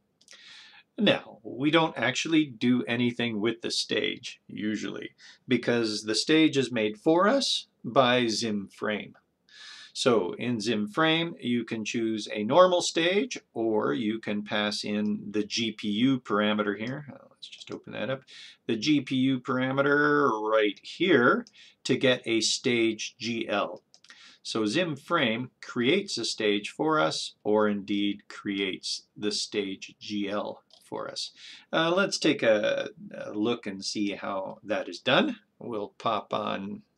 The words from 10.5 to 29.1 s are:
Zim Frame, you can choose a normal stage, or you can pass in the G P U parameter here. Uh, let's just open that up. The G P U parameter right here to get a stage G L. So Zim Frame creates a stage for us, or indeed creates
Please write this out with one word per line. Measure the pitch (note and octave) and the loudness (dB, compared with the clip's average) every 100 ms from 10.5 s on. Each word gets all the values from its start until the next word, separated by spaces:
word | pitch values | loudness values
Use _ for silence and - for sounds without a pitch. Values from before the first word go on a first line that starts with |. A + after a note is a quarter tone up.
| A#2 | -2
Zim | G2+ G#2+ G#2 | 0 -2 -2
Frame, | D#3+ D#3+ D#3+ E3+ E3 | 0 2 2 0 -6
you | B2 A#2+ | -2 -2
can | A2+ A2+ | -2 -6
choose | G#2+ A#2+ A2+ A2 G#2+ | -4 -2 -2 -2 -4
a | A2 | -4
normal | G#2+ D#3 F#3 F3 | 2 8 8 6
stage, | E3+ F3 E3+ G3 B3+ - - | 0 2 2 2 0 -6 -10
or | A#2+ A#2 G#2+ B2 | -4 0 2 0
you | C#3+ G#2+ A2 | 0 -2 -2
can | A2+ G#2 | -4 -6
pass | G#2 G#2+ G#2 G2+ | -4 -2 -2 -2
in | - G#2 G#2+ G#2 G#2 | -4 -2 -2 -2 -4
the | G#2 | -4
G | G2+ - A2+ | -2 -2 -4
P | G#2 G#2+ | -4 -4
U | G#2 C3 C3 | 2 2 2
parameter | - G#2 G#2 G#2 G#2 G2 | 0 2 2 2 0 -2
here. | A2+ C#3+ D3 | -4 -8 -10
Uh, | - - | -18 -20
let's | _ - | _ -20
just | - - | -18 -14
open | - - | -12 -10
that | A2 G#2+ | -6 -4
up. | C3+ - - - - - | -6 -8 -20 -20 -12 -4
The | A2+ | -2
G | B2+ D3 | 2 2
P | C3+ C3 | 2 0
U | C3 C3 | 2 0
parameter | B2 B2+ C3 C3+ C#3+ C#3+ D3 D3 C#3 A2 G#2+ | -2 -2 0 2 4 4 4 4 4 2 2
right | A2 G#2 G2 | 4 4 0
here | - - F#3 C#3+ B2 A3 - - - _ | -10 -2 4 6 6 4 -2 -14 -20 _
to | - B2 | -2 2
get | B2+ B2 - | 2 2 2
a | A2+ | 0
stage | G2+ - B2+ A#2+ A2+ G#2+ - - | 0 0 0 2 2 0 -8 -10
G | A2+ A2+ - | -6 -6 -2
L. | G2+ F2+ G#2+ _ _ _ - - - | -2 -2 -6 _ _ _ -20 -20 -20
So | - A#2 G#2+ | -8 -2 0
Zim | C3 F3+ | 0 -2
Frame | C#3 - E3+ B2 A2+ B2+ _ | -4 -2 0 2 0 -4 _
creates | - B2+ A#2 F#3+ G3 - | -8 -2 2 2 0 -4
a | |
stage | A2+ - G#2+ G#2 G#2 | -4 0 2 0 -2
for | - D#3 D#3 | -4 0 2
us, | D#3 - - - | 0 -2 -8 -8
or | G#2+ G#2+ G#2+ | 0 2 4
indeed | G2+ G2 G2+ G2+ G2+ - | 0 -2 -2 -2 -4 -10
creates | - G#2 G2 G2 - - - - | -12 -6 -4 -4 -4 -8 -10 -10